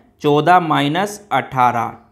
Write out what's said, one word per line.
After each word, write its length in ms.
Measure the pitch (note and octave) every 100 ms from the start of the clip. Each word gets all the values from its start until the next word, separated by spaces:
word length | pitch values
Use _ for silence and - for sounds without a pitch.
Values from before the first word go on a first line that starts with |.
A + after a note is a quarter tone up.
| _ _
चौदह 380 | D3+ D3 D3+ F3+
माइनस 600 | E3 C#3+ C#3+ E3 G3+ - -
अठारह, 600 | C3+ B2+ C3 B2 A#2 A2+ - _